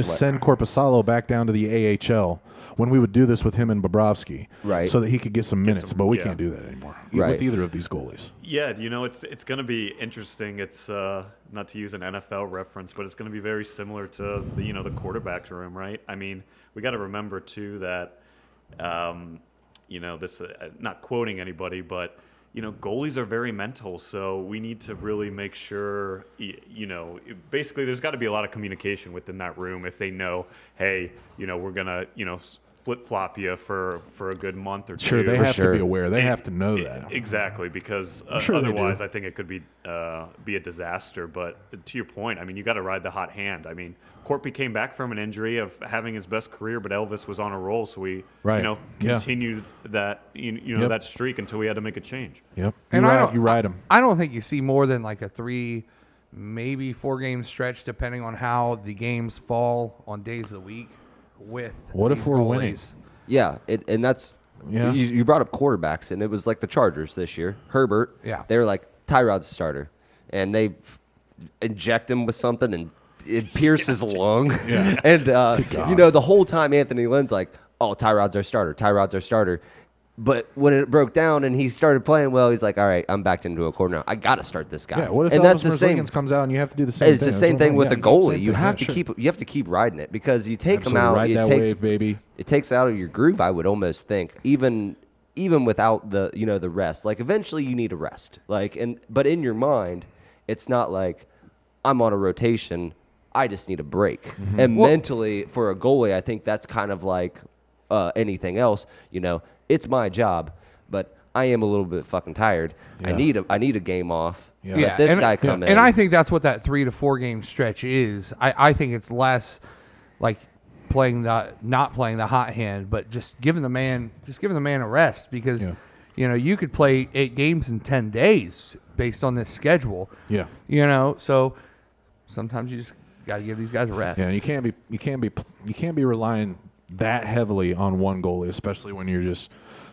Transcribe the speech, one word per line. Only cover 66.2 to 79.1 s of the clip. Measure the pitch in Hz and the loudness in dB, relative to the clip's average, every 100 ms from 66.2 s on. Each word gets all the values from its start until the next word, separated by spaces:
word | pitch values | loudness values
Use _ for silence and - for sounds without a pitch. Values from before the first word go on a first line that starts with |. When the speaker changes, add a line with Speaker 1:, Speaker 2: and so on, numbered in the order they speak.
Speaker 2:
it | 107 | -4
was | 104 113 | -2 -2
like | 110 | -4
the | 104 | -2
Chargers | - 113 76 78 - | 2 2 2 -8 -6
this | 87 - | -8 -4
year. | 85 101 - | -6 -6 -2
Herbert, | 135 127 107 120 - | 2 4 2 0 -4
Speaker 4:
Yeah. | 107 101 - | -10 -10 0
Speaker 2:
they | 113 | 2
were | 113 | 2
like, | 98 - _ - | 0 -6 _ 2
"Tyrod's | 139 120 98 80 | 4 4 2 -2
starter," | - 82 69 71 _ _ _ _ | -6 -4 -4 -10 _ _ _ _
and | 98 95 | -4 0
they | 107 110 - | 2 0 -2
f-, | - - _ _ _ - 80 _ | -20 -20 _ _ _ -20 -20 _
inject | 113 104 107 117 - | -6 -4 0 0 0
him | 123 117 | -2 -2
with | 113 | -2
something | 123 120 123 | -2 0 -2
and | 87 82 _ _ _ - | -2 -8 _ _ _ -4
it | 113 107 | -4 -4
Speaker 1:
<laughs> | |
Speaker 2:
pierces | - 151 156 147 120 | 2 4 4 4 0
a | 110 | 0
lung. | 95 98 110 139 131 117 | 0 2 4 4 0 0
Speaker 1:
Yeah. | 120 196 - | 2 4 4
Speaker 2:
<laughs> | |
And, | 147 165 135 | 6 6 6
uh, | 123 120 117 | 4 4 2
Speaker 1:
Good | 131 | 0
God. | - 160 | -2 2
Speaker 2:
you | 180 | 8
know, | 175 | 10
the | 151 | 8
whole | 131 202 180 | 6 6 6
time | 165 151 | 2 4
Anthony | 143 139 123 120 | 4 2 0 2
Lynn's | 135 131 | 2 2
like, | 104 92 - _ _ | 0 -2 -10 _ _
"Oh, | 110 | 0
Tyrod's | 101 110 104 101 101 | 2 4 4 4 0
our | |
starter. | 95 117 90 | 0 0 0
Tyrod's | 73 107 101 98 | 2 4 4 4